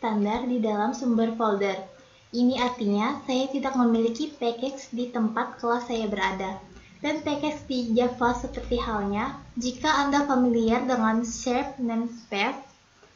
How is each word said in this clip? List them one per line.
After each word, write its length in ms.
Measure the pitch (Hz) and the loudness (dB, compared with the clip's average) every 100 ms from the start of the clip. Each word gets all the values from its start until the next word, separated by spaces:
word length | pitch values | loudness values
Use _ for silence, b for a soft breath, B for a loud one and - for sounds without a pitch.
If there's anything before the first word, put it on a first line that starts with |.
standar 480 | 233 214 202 233 254 | -4 0 0 0 -2
di 80 | 247 | 0
dalam 400 | 220 208 214 254 | 0 0 0 0
sumber 400 | 254 226 226 226 | 0 2 2 0
folder. 480 | 220 196 202 190 - - B B B | 0 2 0 -2 -8 -18 B B B
Ini 240 | 233 247 247 247 | 2 2 4 0
artinya 560 | - 208 202 226 294 - | 0 0 2 0 -2 -2
saya 160 | 254 269 | -2 0
tidak 240 | 269 262 254 | -2 -2 2
memiliki 560 | 240 226 226 226 302 | 4 4 2 0 -6
package 560 | - 233 233 269 277 - | -2 -2 -2 -4 -6 -10
di 240 | 233 240 | -6 -4
tempat 480 | 240 220 226 254 - | 0 0 0 -4 -4
kelas 240 | 233 240 240 | -2 -2 -2
saya 240 | 233 214 | -4 -2
berada. 480 | 202 190 190 190 190 - B B - | 0 -2 -2 -4 -6 -12 B B -8
Dan 240 | 285 311 302 | -4 -2 -2
package 400 | 285 302 294 - | -2 -2 -4 -4
di 140 | 254 233 220 | -4 2 2
Java 400 | 247 240 240 247 | 2 2 0 0
seperti 400 | 262 - - 240 | -4 -8 -4 -2
halnya, 560 | 240 214 202 202 254 285 - - | -2 -2 -2 -2 -4 -6 -12 -6
jika 480 | 247 247 311 285 277 | -4 -2 0 2 4
Anda 160 | 285 285 | 2 4
familiar 560 | 254 247 233 226 247 262 | 4 4 4 4 4 2
dengan 400 | 247 220 226 233 | 2 4 2 0
shared 560 | - - 247 277 - | -4 -2 0 -2 -4
namespace, 800 | 240 226 233 - - 202 220 - - - _ _ - | -2 -2 -4 -6 -8 -2 -2 -2 -12 -20 _ _ -20